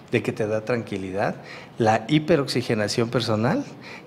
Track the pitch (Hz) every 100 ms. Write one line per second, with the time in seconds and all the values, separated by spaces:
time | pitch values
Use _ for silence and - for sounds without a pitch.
0 | - 117 - 120 107 110 107 123 104 98
1 | 95 92 131 180 - - - - 110 110
2 | 110 151 151 160 135 131 117 113 104 -
3 | 117 131 113 107 117 247 - - - -